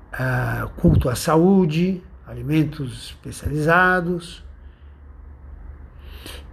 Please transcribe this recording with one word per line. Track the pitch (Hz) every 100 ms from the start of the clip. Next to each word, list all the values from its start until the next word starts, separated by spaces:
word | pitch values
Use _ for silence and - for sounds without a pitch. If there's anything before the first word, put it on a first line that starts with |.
| -
ah, | - 127 127 117 113 110 -
culto | 170 147 135
à | 117
saúde, | - 160 180 196 175 156 180 180 - - -
alimentos | 120 131 156 151 147 127 113 -
especializados, | - 131 - - 151 151 170 185 180 175 175 - - - - - - - - - - - - - - - - - - - - - - -